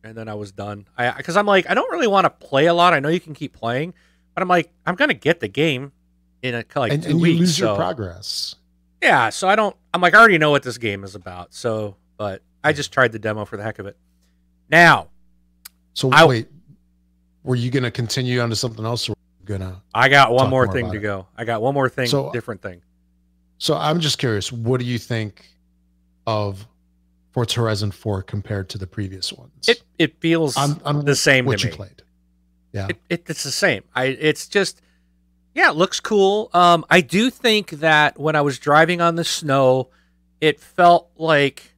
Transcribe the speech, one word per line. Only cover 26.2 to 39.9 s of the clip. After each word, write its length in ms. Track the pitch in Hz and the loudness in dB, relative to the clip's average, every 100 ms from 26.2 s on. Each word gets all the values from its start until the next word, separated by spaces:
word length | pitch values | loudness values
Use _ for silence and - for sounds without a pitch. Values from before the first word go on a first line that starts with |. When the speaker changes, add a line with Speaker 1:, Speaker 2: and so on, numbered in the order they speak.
| - | -6
Speaker 2:
of 420 | 107 104 98 107 _ _ _ _ _ _ | -4 -4 -8 -18 _ _ _ _ _ _
Forza 280 | - 120 - | -6 -4 -2
Horizon 300 | 113 104 104 | -2 -2 -4
four 320 | - 107 98 | -6 -6 -6
compared 440 | - 107 - 101 95 | -6 -10 -8 -8 -8
to 80 | 104 | -12
the 80 | 95 | -12
previous 440 | - 98 95 - | -10 -10 -10 -12
ones? 360 | - - _ - | -12 -20 _ 0
Speaker 1:
It, 160 | 233 _ _ | 0 _ _
it 200 | 170 _ | -2 _
feels 360 | 165 165 151 127 | -2 0 0 0
Speaker 2:
On, 220 | 143 151 | -2 -2
on 220 | 147 147 147 | -4 -2 0
Speaker 1:
the 100 | 135 | 0
same 300 | - 131 123 | 2 0 0
to 40 | |
Speaker 2:
what 140 | 107 | -2
you 60 | 117 | -4
Speaker 1:
me. 60 | - | -8
Speaker 2:
played. 260 | 98 _ _ _ _ _ _ _ _ | -18 _ _ _ _ _ _ _ _
Yeah. 140 | 101 98 | -10 -8
Speaker 1:
It, 80 | - _ | -10 _
it, 140 | 170 - | -10 -8
it's 140 | 160 | -10
the 80 | 143 | -8
same. 320 | 127 190 110 - 127 | -2 0 -2 -6 -4
I, 100 | 131 | -4
it's 420 | 131 156 151 - | 0 -2 -2 -2
just, 320 | 202 190 - _ _ _ _ _ _ _ 294 | -2 -2 -6 _ _ _ _ _ _ _ 0
yeah, 160 | 349 | 0
it 40 | 156 | 2
looks 240 | 185 - | 0 -2
cool. 520 | - 214 190 208 220 | -2 2 2 0 0
Um, 320 | 175 175 170 - | 4 6 4 4
I 100 | 220 | 2
do 300 | 139 175 247 | 2 0 0
think 400 | - 240 214 190 | 0 0 0 -2
that 480 | 151 160 151 147 - | -2 2 4 2 0
when 160 | 147 151 | -2 0
I 60 | |
was 180 | 147 127 | 0 -2
driving 420 | 147 147 165 175 | 2 4 4 2
on 140 | 170 170 | 0 0
the 80 | |
snow, 680 | 160 - 156 135 131 131 127 | -4 -6 -2 2 4 2 -2